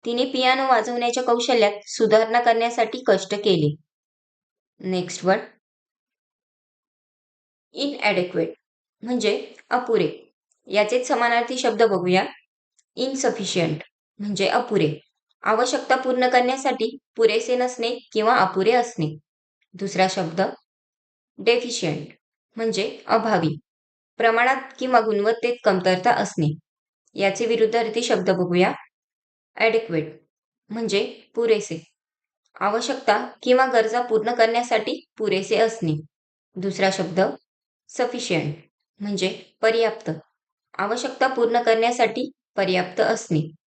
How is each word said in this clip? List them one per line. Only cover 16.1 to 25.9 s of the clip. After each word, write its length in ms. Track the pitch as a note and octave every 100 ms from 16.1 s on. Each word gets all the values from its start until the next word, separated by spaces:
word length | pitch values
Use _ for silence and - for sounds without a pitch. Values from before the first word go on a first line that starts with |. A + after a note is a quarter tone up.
| B3+ B3+
करण्यासाठी 600 | B3+ B3 C4+ C4+ A#3 A3+ - _ -
पुरेसे 400 | A3+ G#3+ A3+ B3
नसणे 340 | B3+ B3 A#3 C#4 _
किंवा 220 | G#3+ G#3+ B3
अपुरे 360 | F#3 F#3+ G3
असणे. 360 | B3 A#3 - D3+ D3+ _ _ _ _ _ F3+
दुसरा 320 | G3 F#3 F#3
शब्द 320 | G3 E3 E3 G3 - _ _ _ _ _ _ _ -
डेफिशियंट 680 | G3 A#3+ A#3+ - E3 - - - _ _ _ -
म्हणजे 280 | A3+ F#3+ G#3 - -
अभावी, 480 | A3+ A3 G3 D#3+ D3+ _ _ _ _ _ _
प्रमाणात 520 | A3+ A3+ B3 C4+ - -
किंवा 200 | B3+ B3
गुणवत्तेत 580 | A3 G#3 G#3 A3+ A#3+ A#3+
कमतरता 480 | A3 F#3+ F#3